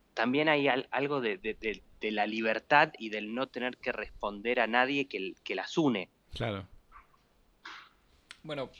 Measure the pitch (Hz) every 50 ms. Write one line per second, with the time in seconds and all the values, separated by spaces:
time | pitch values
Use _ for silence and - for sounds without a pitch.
0 | _ _ _ - 113 123 131 143 151 160 151 147 139 139 123 131 127 - - 123
1 | 139 143 147 139 120 110 101 95 110 110 104 - 110 110 101 - - _ - -
2 | - 107 107 104 104 107 107 113 113 110 110 110 - _ 147 143 156 156 - -
3 | 113 107 107 107 107 107 113 123 135 131 - 123 120 127 - - - 127 113 110
4 | 107 - - - - 104 104 104 101 120 123 123 117 110 117 123 127 131 143 139
5 | 131 - - 98 95 92 - - _ - 104 92 92 - - 170 160 139 117 98
6 | 87 - _ _ _ _ - - 117 117 104 98 90 - - - _ _ - -
7 | - _ _ _ _ _ _ _ _ _ _ _ _ - - - - - _ _
8 | _ _ _ _ _ _ - - - 160 151 139 127 - -